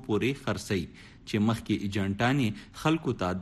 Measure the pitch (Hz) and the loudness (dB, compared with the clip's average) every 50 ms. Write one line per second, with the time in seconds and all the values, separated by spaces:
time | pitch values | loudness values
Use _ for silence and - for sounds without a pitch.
0 | - - 110 101 107 123 139 - - - 104 - - - 104 92 80 - - - | 0 0 0 2 2 2 -2 -2 -2 -4 -4 -4 -2 -2 -2 -2 -2 -4 -10 -16
1 | - - - - - - - 107 104 113 117 113 - - 107 - - 101 98 107 | -20 -20 -20 -20 -10 -2 0 2 4 4 2 2 0 0 -2 0 0 -2 -2 0
2 | 98 98 95 98 120 123 135 147 131 107 107 - - - - - - 156 160 160 | 0 0 0 2 4 4 4 4 2 2 0 -4 -10 -16 -10 -2 2 2 2 2
3 | 160 143 117 - 95 90 90 92 | 0 -2 -2 0 0 0 0 0